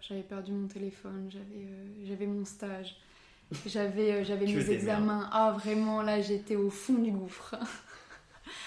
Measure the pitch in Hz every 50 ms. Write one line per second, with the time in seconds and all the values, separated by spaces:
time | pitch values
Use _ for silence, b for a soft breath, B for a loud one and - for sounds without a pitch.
0 | - - 202 196 190 - 202 196 185 196 202 202 202 196 196 196 196 196 190 -
1 | - 190 196 190 190 190 190 196 202 202 208 208 196 196 196 190 196 202 208 208
2 | 202 196 202 190 208 202 202 202 196 196 - - 214 196 196 190 190 185 - B
3 | B B B B B B B B B B 156 - - 208 - 214 202 196 190 208
4 | 214 208 208 202 196 202 202 196 202 202 208 - - 208 208 214 208 220 208 208
5 | 214 214 208 208 202 - - 220 220 220 202 202 208 214 214 220 220 220 214 214
6 | 220 214 208 208 202 202 208 202 208 - 214 202 202 202 196 - - - 254 233
7 | 226 220 202 196 190 180 - - - - - - 240 - - - - - - -
8 | - - - - - - - - B 262 B B B